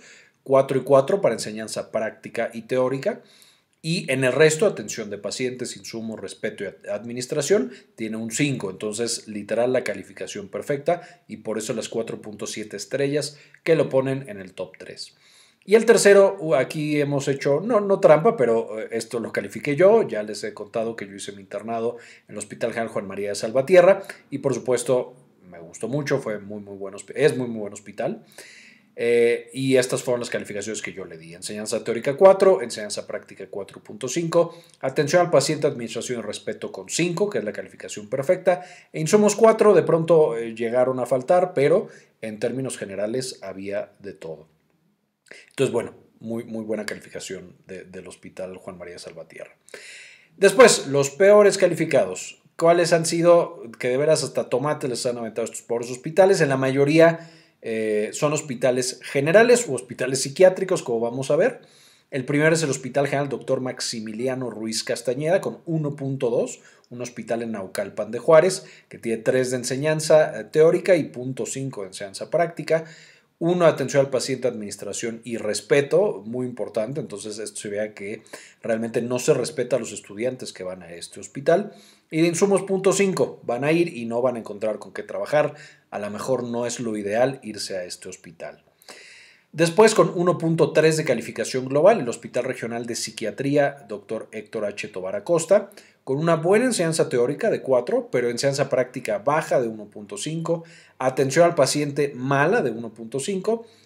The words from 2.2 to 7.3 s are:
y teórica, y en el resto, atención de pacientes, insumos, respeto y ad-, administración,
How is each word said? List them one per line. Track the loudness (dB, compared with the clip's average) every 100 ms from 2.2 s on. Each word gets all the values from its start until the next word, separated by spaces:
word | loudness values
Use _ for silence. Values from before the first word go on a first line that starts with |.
| -12 -6 -6
y | -6
teórica, | -4 0 0 -2 -4 -6 -10 _ _ _ _ _
y | -4 -4 -2
en | 0
el | 2
resto, | 6 4 6
atención | 0 0 -8 -8 -8
de | -8
pacientes, | -8 -4 -6 -6 -10 -10
insumos, | -12 -10 -10 -10
respeto | -12 -8 -10 -8
y | -12
ad-, | -12 -8
administración, | -8 -8 -8 -6